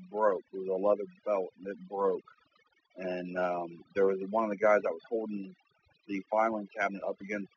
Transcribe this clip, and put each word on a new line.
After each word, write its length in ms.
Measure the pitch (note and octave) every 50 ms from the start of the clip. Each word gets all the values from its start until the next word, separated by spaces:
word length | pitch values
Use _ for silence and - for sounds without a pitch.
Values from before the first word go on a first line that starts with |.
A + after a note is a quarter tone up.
| F#2 F2+
broke. 320 | G#2 G#2 G#2+ G#2 F#2+ E2+ - _ -
It 60 | F#2+
was 100 | F#2 F#2+
a 40 | F#2+
leather 320 | F#2 G2 G#2 G#2 G2+ G2+ F#2 F2+ _ -
belt, 280 | G#2+ G#2 G2 F#2 E2+ _ -
and 100 | F2+ G2+
it 200 | G2 - F#2 F#2
broke. 360 | G2+ G2 G2 F#2+ F#2 E2 - - - _ _ _ _ _ _ _ _ _ _ _ -
And, 420 | - F#2 F#2 F2+ F#2 F2+ F2+ F2+ F2+
um, 460 | F2+ F2+ F2 F2 F2 E2+ E2+ E2 - _ -
there 120 | G2+ G2
was 140 | G2 G2 F#2+ F#2+ F#2+
one 140 | G#2 A2+ A2+
of 60 | G#2+
the 60 | G#2
guys 260 | F#2+ G#2+ G#2 G#2 G2+ F#2+
that 100 | F#2+ E2
was 100 | E2 - -
holding 460 | A#2+ A2+ A2 G#2+ G#2 G2+ F#2+ F#2+ F#2 _ _ _ _ _ _ _ _ _ _ -
the 120 | G2+ F#2+ F#2+ -
filing 380 | G#2+ A2 A2 A2+ A2 G#2+ G2+ F#2+ -
cabinet 260 | A2 G2+ G2 G2 F#2+ -
up 180 | F#2+ G2 - G2+
against 260 | F#2+ G#2 G2+ G2 - _